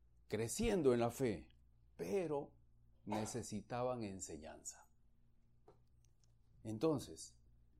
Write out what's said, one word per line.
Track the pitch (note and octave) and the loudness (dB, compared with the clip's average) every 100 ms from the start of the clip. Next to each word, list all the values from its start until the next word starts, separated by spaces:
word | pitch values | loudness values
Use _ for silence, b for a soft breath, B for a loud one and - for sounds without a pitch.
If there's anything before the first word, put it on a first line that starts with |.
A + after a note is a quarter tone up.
| - - - | -20 -20 -6
creciendo | G#2+ A#2 - A#3 G3+ C3+ | -2 -2 0 2 6 6
en | A#2+ | 6
la | A#2 | 4
fe, | - C3 F2+ - - - - - - | 2 0 0 -6 -20 -20 -20 -18 -8
pero | E3+ G3 E3 C#3+ - - - - - - - | -2 0 0 -2 -6 -12 -20 -20 -20 -16 -4
necesitaban | G#2 A2 A#2+ G2+ G#2 - B2 B2+ B2 | -2 -2 -4 -6 -8 -6 -2 -2 -2
enseñanza. | G#2 F#2+ F2 D#2+ D2+ D2+ - - - - - - - - - - - - - - - - - - - - | -4 -6 -8 -10 -12 -12 -12 -14 -18 -20 -20 -20 -20 -20 -20 -20 -20 -20 -20 -20 -20 -20 -20 -20 -20 -14
Entonces, | A2 A2 D#3+ C#3 - D#3+ - - - - - - | -8 0 2 2 -2 -12 -14 -18 -20 -20 -20 -18